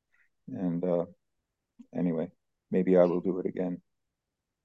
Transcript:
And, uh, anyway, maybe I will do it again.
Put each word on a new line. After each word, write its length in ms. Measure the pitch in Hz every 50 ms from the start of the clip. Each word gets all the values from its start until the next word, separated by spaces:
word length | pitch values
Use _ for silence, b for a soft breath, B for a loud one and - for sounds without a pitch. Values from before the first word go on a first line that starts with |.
| _ _ _ _ _ _ _ _ _ -
And, 340 | 127 - 92 87 85 85 92
uh, 220 | 90 85 85 85 92 - _ _ _ _ _ _ _ _ _ _ _ _ - - - -
anyway, 340 | 85 87 87 80 80 - - - _ _ _ _ _ _ _
maybe 260 | 98 92 90 92 92
I 80 | 90 90
will 160 | 87 87 90
do 180 | 90 95 87 92
it 60 | -
again. 360 | - - 95 92 90 90 90 - _ _ _ _ _ _ _ _ _ _ _ _ _ _ _